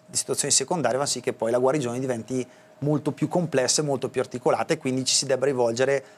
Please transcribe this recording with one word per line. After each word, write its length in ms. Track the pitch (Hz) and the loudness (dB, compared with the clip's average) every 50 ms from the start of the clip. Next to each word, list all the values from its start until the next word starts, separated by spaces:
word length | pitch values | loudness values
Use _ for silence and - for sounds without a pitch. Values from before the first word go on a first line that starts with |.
| - | -10
di 100 | - - | -8 -6
situazioni 380 | - - - 139 - - 143 - | -4 -4 -2 -2 -2 0 2 2
secondarie 420 | - 139 - 180 175 127 117 117 | 0 2 0 0 0 0 2 0
fanno 120 | 131 143 139 | 0 0 -2
sì 120 | - 127 | -4 -4
che 120 | - 127 | -4 -4
poi 180 | 113 - 113 113 | -4 -2 0 0
la 80 | 120 123 | 2 4
guarigione 400 | 127 131 147 151 123 120 120 127 | 4 4 2 2 0 -2 -4 -4
diventi 480 | 135 131 123 113 107 - 131 127 120 - - - - - - - | -4 -4 -4 -4 -6 -4 -4 -4 -4 -6 -10 -20 -20 -20 -10 -4
molto 280 | 139 147 151 151 - 147 | -2 0 0 0 0 -2
più 160 | 139 - 165 | -4 -2 -2
complessa 560 | - - 175 175 - - 135 127 120 - - | 0 0 0 0 0 0 0 2 2 2 0
e 20 | 151 | 0
molto 240 | 143 135 120 - 117 | 0 -2 -2 -4 -4
più 120 | - 127 | -2 -4
articolata, 540 | 123 - - 127 - 160 - - 113 - 165 | -4 -4 -4 -2 0 2 2 2 0 -2 -2
e 40 | 156 | -2
quindi 260 | - 131 127 131 127 | -2 -2 -2 0 0
ci 100 | - - | 0 0
si 120 | - 151 | 2 2
debba 180 | 131 131 123 127 | 2 0 2 2
rivolgere 600 | 143 135 123 120 117 117 120 131 135 139 135 - - - | 2 2 2 2 2 2 2 2 2 2 0 -2 -6 -16